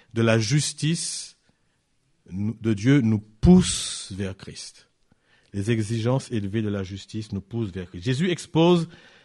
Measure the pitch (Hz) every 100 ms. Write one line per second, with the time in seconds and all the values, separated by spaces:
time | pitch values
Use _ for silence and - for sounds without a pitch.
0 | _ 113 113 113 107 147 - - 147 170
1 | - - - _ _ _ _ _ _ _
2 | _ _ - 95 104 117 110 101 117 143
3 | 113 107 - _ - 185 175 - - -
4 | - 95 95 - - - - - _ _
5 | _ _ _ _ _ 98 101 113 104 117
6 | 113 131 - 117 101 110 107 101 92 98
7 | - 110 107 98 - 117 107 92 87 92
8 | 98 131 185 165 - 156 170 175 165 -
9 | - _